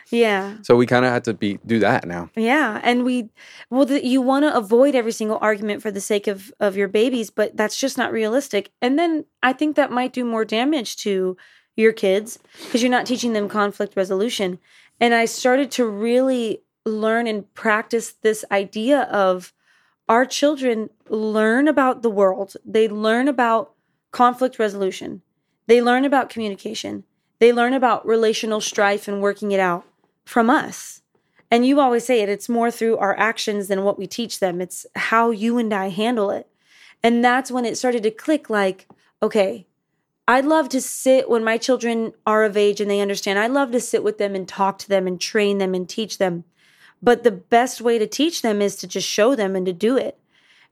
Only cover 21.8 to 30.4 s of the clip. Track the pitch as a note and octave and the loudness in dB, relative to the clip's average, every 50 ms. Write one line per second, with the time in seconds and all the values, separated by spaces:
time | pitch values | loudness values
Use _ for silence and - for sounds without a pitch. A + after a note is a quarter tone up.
21.8 | C4+ B3+ B3+ B3 A3+ A#3 G3 G3+ G3 F#3+ F#3+ G3+ G3 F#3+ - - - - G3 A3 | 2 2 0 0 -2 -2 2 2 2 2 2 0 -6 -8 -10 -14 -10 -2 0 2
22.8 | A3 G#3+ G#3 G#3+ G#3+ A3 A3 A#3+ B3+ D4 C4 B3 A#3+ A#3 A3+ A3+ F#3+ - _ _ | 2 2 0 -2 0 0 2 2 2 0 0 2 2 2 2 0 -2 -4 _ _
23.8 | _ _ _ _ _ _ - - B3 B3 B3 B3 B3+ B3+ - - A3 G#3 G3 G3+ | _ _ _ _ _ _ 0 2 2 2 4 2 -2 -2 -2 -2 -2 -2 -2 -2
24.8 | G3 F#3 F#3 - - - G#3 F#3 - _ _ _ _ _ _ _ _ - A#3 A#3+ | -4 -4 -4 -6 -10 -12 -14 -14 -16 _ _ _ _ _ _ _ _ 4 6 6
25.8 | A#3 B3 B3 B3+ C4+ C#4+ C#4+ C4 A#3+ - - A#3 A3 G#3 G3 F#3+ - G#3+ A3 - | 6 4 2 2 2 2 2 0 0 -2 -6 -8 -6 -6 -8 -8 -10 -10 -10 -10
26.8 | - G3+ G#3 G3 - _ _ _ _ _ _ _ A3 A#3+ A#3+ A#3+ A#3+ A#3+ C4 C4+ | -10 -10 -10 -12 -14 _ _ _ _ _ _ _ 4 4 6 4 2 0 2 2
27.8 | B3+ A#3+ G#3 - - - A3+ A3+ A3 A3 A3 - - A3 G#3+ G#3+ G#3 - - - | 2 2 2 0 0 0 0 2 2 2 0 -2 -2 -4 -4 -4 -4 -4 -2 0
28.8 | G#3 G3+ G3+ G#3 - G#3 G3+ G3+ G3 G3+ G3 G3+ G#3+ G3+ G3 F#3+ F#3+ F3+ F3 F3+ | 0 0 0 -2 -4 -6 -6 -2 -2 -2 -2 -2 -4 -2 0 0 0 0 0 -4
29.8 | - _ _ _ _ _ _ _ _ - - A#3+ | -6 _ _ _ _ _ _ _ _ -2 0 2